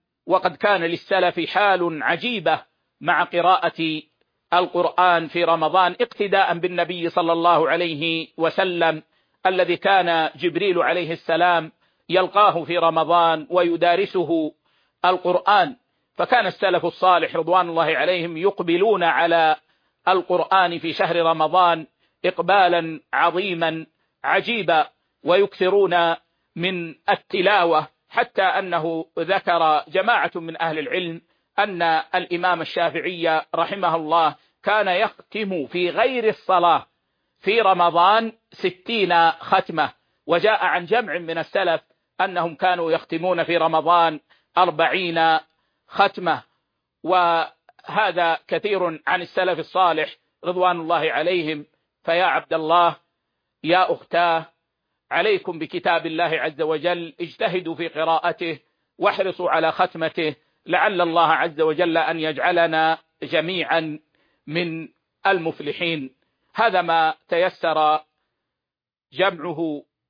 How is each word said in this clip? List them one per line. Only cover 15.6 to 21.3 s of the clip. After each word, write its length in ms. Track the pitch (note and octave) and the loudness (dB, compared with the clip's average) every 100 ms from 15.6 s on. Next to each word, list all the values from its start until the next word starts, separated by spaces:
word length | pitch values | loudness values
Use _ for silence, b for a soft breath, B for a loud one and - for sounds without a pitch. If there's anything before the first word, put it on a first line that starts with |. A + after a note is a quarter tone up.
| D#3 B2 _ _ _ | 2 -4 _ _ _
فكان 320 | - F3 B3 G3 | -6 0 0 0
السلف 380 | - F#3+ F3+ | -2 0 0
الصالح 520 | E3+ - F#3 F3 E3 E3+ | -2 0 2 4 2 -4
رضوان 320 | D#3+ F#3 E3+ | 0 2 2
الله 280 | E3 D#3 C#3 | 0 0 0
عليهم 400 | D#3+ F3+ E3+ D#3+ | 0 -2 -4 -2
يقبلون 640 | G3 G3+ F3 F3 A3 G3 | -2 -2 -2 0 2 2
على 540 | E3 C3+ E3+ E3+ D#3+ D3+ _ _ _ _ - | 0 0 2 2 2 0 _ _ _ _ 0
القرآن 680 | F#3 F3 F3+ D#3 F#3+ F3 E3 | 0 0 -2 2 2 2 -2
في 140 | D#3+ | -6
شهر 240 | D3+ F3 E3+ | -2 -2 0
رمضان 720 | E3 | 0